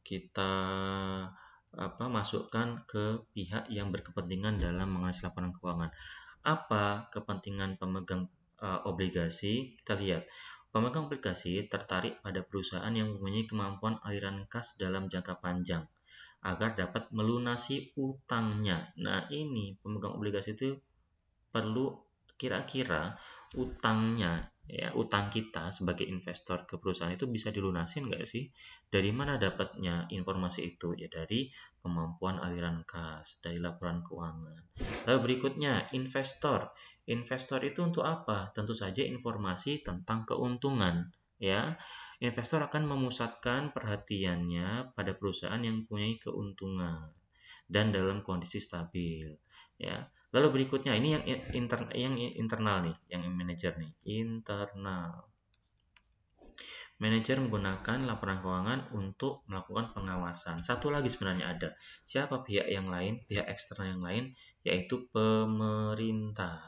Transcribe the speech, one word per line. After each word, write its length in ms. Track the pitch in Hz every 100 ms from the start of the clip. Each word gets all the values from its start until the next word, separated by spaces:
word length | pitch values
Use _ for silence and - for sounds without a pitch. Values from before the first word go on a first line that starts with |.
kita, 520 | - 95 90 - 95 95 95 95 95 98 95 95 92 92 - - _ -
apa, 280 | 95 - 120
masukkan 720 | 113 101 - - 113 120 117 -
ke 320 | 107 107 113 - 107
pihak 320 | 90 107 -
yang 240 | 104 101
berkepentingan 640 | 90 - - 87 92 104 107
dalam 320 | 90 87 95
menganalisis 400 | 92 90 90 90
laporan 240 | - 90
keuangan. 400 | 87 90 85 82 - - - - -
Apa 720 | 143 160 - 107 101 104 107
kepentingan 640 | 104 - 95 101 98 98 95
pemegang, 560 | 92 95 87 92 90 _ _ _
eh, 160 | 101 92 104
obligasi? 880 | 87 92 90 82 - 101 117 131 -
Kita 240 | - 98
lihat. 240 | 98 82 - - - - -
Pemegang 400 | 113 120 156 147
obligasi 560 | 139 101 87 87 92
tertarik 560 | 104 98 - 92 92 -
pada 240 | 101 92
perusahaan 480 | 87 98 92 90 107
yang 240 | 113 107 101
mempunyai 320 | 98 104 110
kemampuan 480 | 110 98 98 110 110
aliran 400 | 104 101 98 98 98
kas 240 | 117 - -
dalam 320 | 92 95 95
jangka 320 | 92 90 90
panjang 480 | 90 90 90 85 78 _ _ - - -
agar 320 | 95 90 110 110
dapat 320 | 90 117 -
melunasi 880 | 110 110 120 120 120 - 139 131 -
utangnya. 960 | 135 135 - 120 110 104 104 85 - -
Nah, 240 | 101 98 -
ini 480 | 143 151 120 98 95
pemegang 320 | 104 104 98
obligasi 400 | - 104 101 98
itu 240 | 107 131 139 _ _ _ _ _ _ _
perlu 480 | 117 107 113 135 - _ _ _ -
kira-kira 800 | 120 98 - 131 123 80 85 110 - - - 135
utangnya, 960 | 127 - 113 110 113 113 90 85 - _ -
ya, 240 | - 117
utang 380 | 113 117 101 101
kita 400 | 110 110 - 85
sebagai 320 | - 90 85
investor 640 | 92 92 87 87 - 90 -
ke 80 | 85
perusahaan 340 | 98 87 85
itu 160 | 90 131
bisa 220 | 113 110
dilunasin 580 | 107 95 87 85 - 131
nggak 220 | - -
sih? 240 | 117 139 - - - _
Dari 180 | 101 98
mana 300 | 117 143 135
dapatnya 680 | 98 - 95 - 92 85 85
informasi 640 | 92 90 95 90 - 87 -
itu? 160 | 87
Ya, 140 | 87 85
dari 400 | 82 80 113 135 - - _
kemampuan 580 | 90 85 82 82 92 95
aliran 460 | 87 87 85 82
kas, 560 | 82 85 82 78 78 -
dari 160 | 85 85
laporan 460 | 87 85 87 85
keuangan. 560 | 85 - 82 80 80 - - - - - -
Lalu 100 | 131
berikutnya, 720 | 120 127 135 135 147 113 - 131
investor. 760 | 131 135 135 - 151 123 - - - - -
Investor 560 | 120 120 131 - 135
itu 160 | 139 139
untuk 240 | 175 165
apa? 480 | 156 165 - 104 98
Tentu 240 | - 107 110
saja 240 | 98 92
informasi 800 | - 123 117 107 98 90 - 147
tentang 480 | - 90 90 113 110
keuntungan, 840 | - 123 120 139 131 95 85 87 - _ _
ya. 400 | 98 98 139 165 - - - -
Investor 400 | 123 117 117 160 143
akan 160 | 151
memusatkan 880 | 151 139 127 120 117 - 123 127 147
perhatiannya 1200 | - 107 101 - 101 95 87 87 85 90 117 131
pada 240 | - 95 92
perusahaan 420 | 101 90 95 110
yang 240 | 117 110
mempunyai 380 | 110 104 104 113
keuntungan 880 | - - 101 95 95 92 87 82 78 - _ _ - -
dan 260 | _ 101 110
dalam 300 | 98 95 101
kondisi 400 | 101 92 85 104
stabil, 720 | - 87 85 92 85 80 78 76 _ - - _
ya. 260 | - 104 135 _ _
Lalu 320 | 120 147 131
berikutnya, 320 | 131 135 139
ini 240 | 110 143 151
yang 80 |
in-, 200 | - - - 127
inter-, 320 | 120 120 117 -
yang 160 | 127 127
in-, 160 | 120 -
internal 480 | 113 113 110 98
nih, 120 | 85 82 _
yang 160 | 90 87
manajer 480 | 90 90 85 92 82
nih, 160 | 78 -
internal. 1300 | - 107 113 113 110 101 101 101 98 92 85 85 - _ _ _ _ _ _ - _ _ _ _ - - - - - _
Manajer 400 | 110 113 110 135
menggunakan 640 | 127 107 98 95 - 123
laporan 400 | 131 107 98 95
keuangan 480 | 92 92 98 131 131
untuk 560 | 110 95 - 135 - -
melakukan 480 | 95 - 104 117 107
pengawasan. 640 | 95 92 87 85 87 82
Satu 320 | 85 120 147
lagi 160 | 147 131
sebenarnya 480 | - 98 90 87 85
ada. 160 | 80 - - -
Siapa 400 | - 139 139 131
pihak 240 | 127 101 -
yang 240 | 98 95
lain, 320 | 90 92 113
pihak 240 | - 101 -
eksternal 480 | 98 - 92 95 92
yang 80 |
lain, 200 | 90 101 131 131 - _
yaitu 480 | - 90 - 123 - 110
pemerintah. 1400 | 110 110 110 110 110 107 107 107 113 110 107 104 90 82